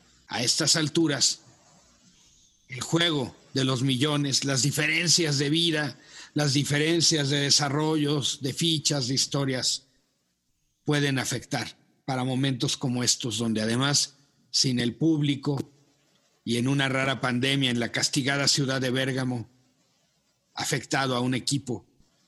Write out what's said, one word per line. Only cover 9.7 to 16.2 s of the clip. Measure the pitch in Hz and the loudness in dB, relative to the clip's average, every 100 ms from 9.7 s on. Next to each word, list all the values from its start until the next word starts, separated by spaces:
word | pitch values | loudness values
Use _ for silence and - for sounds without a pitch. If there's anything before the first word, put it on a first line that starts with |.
| - - _ _ _ _ _ _ _ _ _ | -4 -8 _ _ _ _ _ _ _ _ _
pueden | - 147 143 131 | -2 0 2 0
afectar | 120 117 - 135 107 - _ _ | -2 -6 -6 -6 -6 -12 _ _
para | - 131 | -6 -4
momentos | 127 127 139 123 143 - | -2 0 0 0 -2 -2
como | 139 123 | -2 0
estos, | 123 - 127 107 | 0 -2 -2 -2
donde | 117 110 | -2 0
además, | 110 117 139 143 - - _ _ _ | 0 0 2 0 -2 -6 _ _ _
sin | - 139 123 | 0 0 0
el | 120 | -2
público | 113 156 160 147 143 - 139 - _ _ _ _ _ | 0 2 2 0 0 -2 -4 -6 _ _ _ _ _